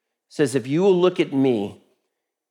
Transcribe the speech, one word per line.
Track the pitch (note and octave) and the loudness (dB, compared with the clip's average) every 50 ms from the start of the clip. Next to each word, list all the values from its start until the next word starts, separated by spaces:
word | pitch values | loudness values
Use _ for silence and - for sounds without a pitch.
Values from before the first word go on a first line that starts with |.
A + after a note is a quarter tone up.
| _ _ _ _ _ _ | _ _ _ _ _ _
says, | - - D3+ B2 B2+ | -2 -2 -2 0 0
"If | C#3 A#2+ | -4 -4
you | C3 C#3+ E3 | -2 -2 0
will | F#3+ G3+ F#3 F3 | 2 2 2 4
look | F3+ F3+ F3+ - | 2 0 0 0
at | D#3+ C3+ | -4 -2
me | C3+ C3+ C3+ C3+ B2 G#2+ G2+ G2 F#2+ - _ _ _ _ _ _ _ _ _ _ _ _ _ _ | 0 0 0 2 0 0 -4 -6 -10 -16 _ _ _ _ _ _ _ _ _ _ _ _ _ _